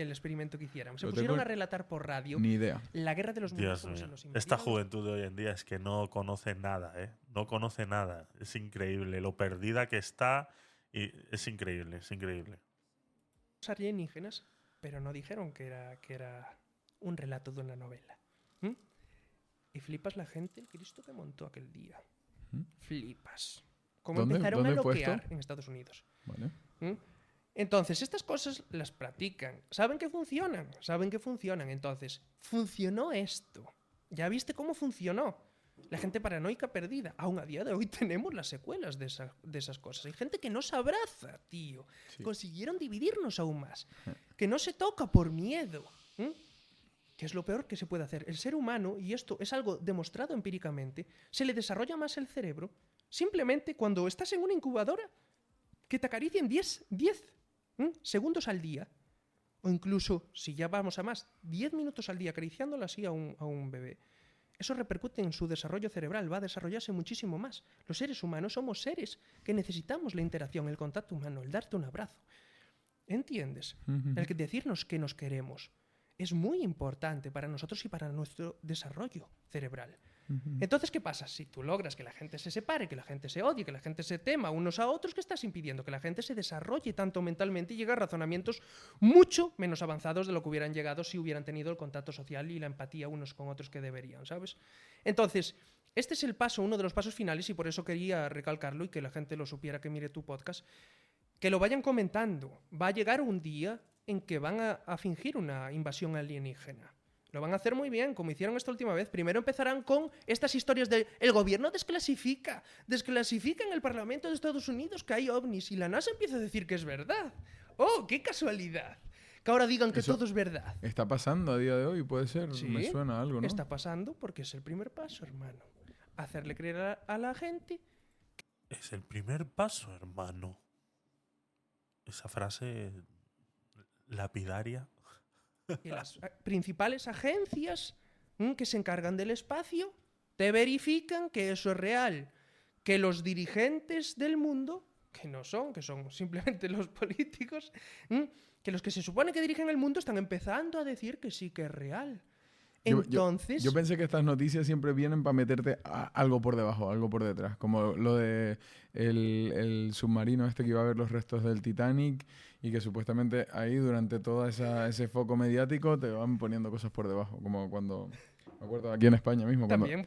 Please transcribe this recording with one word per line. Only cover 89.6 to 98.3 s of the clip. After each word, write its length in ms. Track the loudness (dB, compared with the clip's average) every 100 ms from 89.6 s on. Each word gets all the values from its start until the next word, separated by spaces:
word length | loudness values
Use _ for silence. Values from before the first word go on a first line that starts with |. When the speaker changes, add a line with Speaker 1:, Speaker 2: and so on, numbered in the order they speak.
| -2 0
Speaker 1:
avanzados 460 | -2 -2 -2 -2 0
de 80 |
lo 80 | 0
que 60 | 0
hubieran 240 | -2 -2
llegado 280 | -2 -4 -4
si 140 | -4 -4
hubieran 260 | -4 -4
tenido 260 | -6 -6 -4
el 80 | -4
contacto 340 | -6 -8 -8
social 380 | -12 -8 -8 -6
y 80 | -6
la 80 | -6
empatía 420 | -8 -10 -8 -6
unos 240 | -6 -8
con 160 | -10 -10
otros 220 | -8 -10
que 100 | -8
deberían, 460 | -8 -8 -12 -16 -10
¿sabes? 320 | -10 -10 -14 _ -20 -20 -6
Entonces, 500 | 0 4 6 4 0 -6 -20 _ _
este 180 | -2 -2
es 120 | -2
el 100 | -2
paso, 280 | 0 0 2
uno 140 | 0 2
de 60 |
los 100 | 0
pasos 220 | 0 -2
finales, 340 | -2 -2 0 -2
y 60 |
por 140 | -4 -2
eso 160 | -2
quería 440 | -4 -2 0 0
recalcarlo 560 | 0